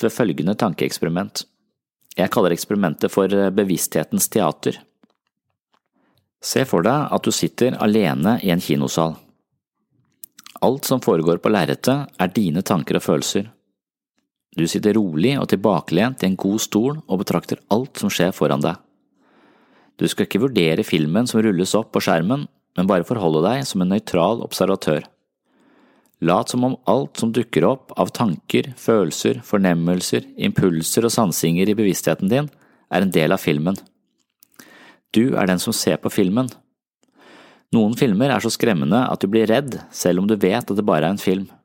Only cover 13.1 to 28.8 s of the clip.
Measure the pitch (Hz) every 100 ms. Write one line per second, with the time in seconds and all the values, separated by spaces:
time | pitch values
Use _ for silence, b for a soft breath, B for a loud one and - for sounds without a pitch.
13.1 | 76 - 98 107 - _ _ _ _ _
14.1 | _ _ _ _ - 82 98 104 107 98
15.1 | 76 110 139 - 95 107 85 - 82 120
16.1 | 131 95 92 98 110 - 104 127 151 -
17.1 | 95 104 90 - - - 107 135 - 101
18.1 | - 87 - 73 69 73 92 _ _ _
19.1 | b b b b b b b b - 85
20.1 | - 101 98 135 113 80 80 107 87 76
21.1 | 95 123 113 110 87 92 104 110 98 104
22.1 | 85 90 139 - _ _ - 95 95 85
23.1 | 117 87 78 90 131 131 98 90 101 -
24.1 | 90 85 117 - - 92 95 - 73 -
25.1 | _ _ _ b b b b b b b
26.1 | _ 82 98 120 123 127 127 - 117 143
27.1 | - 117 117 113 - 90 139 - - 92
28.1 | - 117 80 - 120 - -